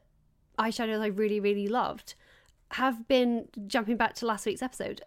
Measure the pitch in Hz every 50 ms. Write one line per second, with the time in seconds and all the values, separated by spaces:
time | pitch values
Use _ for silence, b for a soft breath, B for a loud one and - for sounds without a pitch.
0 | _ _ _ _ _ _ _ _ _ _ _ - 220 226 220 - 233 220 220 214
1 | 220 208 190 202 220 208 208 208 196 202 208 202 202 202 226 247 208 - - 214
2 | - - - b b b b b b b b _ _ _ - - 254 269 247 226
3 | 233 - 277 254 247 240 233 233 - - - 226 202 196 - 247 214 202 240 214
4 | 226 - - - 233 226 214 196 - 220 190 - 262 247 - - - - - -
5 | -